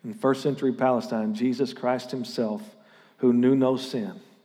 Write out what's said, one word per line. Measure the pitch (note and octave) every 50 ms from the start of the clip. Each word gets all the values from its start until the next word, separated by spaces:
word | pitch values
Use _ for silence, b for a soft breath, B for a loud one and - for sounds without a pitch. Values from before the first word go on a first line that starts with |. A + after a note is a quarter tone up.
| -
in | A#2+ G#2
first | - - C3+ C3+ C3+ -
century | D3 C3+ - C#3+ C3
Palestine, | A#2+ - C3 C3 B2+ A#2 A2 - A#2+ A2 A2 G#2+ G#2+
Jesus | G#2+ B2 B2+ B2 A#2+ C#3 B2+
Christ | - - - B2 B2+ B2 A#2+ -
himself, | - C3 A#2+ - - - A#2 G#2+ G#2+ G#2 G#2+ - - b b b b b b b b
who | b - B2
knew | A#2+ A#2+ B2 B2+ C3+
no | C3+ C3 B2+ C3
sin | B2 - - - B2 G#2 F#2+ F2+ - - - - _